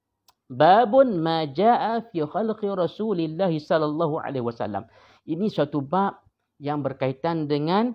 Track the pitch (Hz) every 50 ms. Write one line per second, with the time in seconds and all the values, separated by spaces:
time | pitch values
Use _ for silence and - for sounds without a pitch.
0 | _ _ _ _ _ _ _ _ _ - 131 123 151 165 190 220 247 208 233 269
1 | 277 254 196 165 160 165 165 160 160 143 131 156 196 233 240 151 170 214 226 233
2 | 226 - - 170 147 151 - 175 226 214 208 - 208 196 196 190 170 160 - -
3 | 214 226 202 170 165 156 160 165 196 185 160 151 151 - 180 160 151 151 147 156
4 | 170 151 151 156 113 117 139 131 117 117 113 - 110 104 101 98 - - _ -
5 | - - _ _ _ 143 165 165 214 208 - - 196 - - 147 135 139 - 185
6 | 196 196 - - _ _ _ _ _ _ _ - 143 143 147 151 135 131 131 -
7 | 135 131 131 - - 165 170 165 151 143 147 143 151 160 185 208 233 254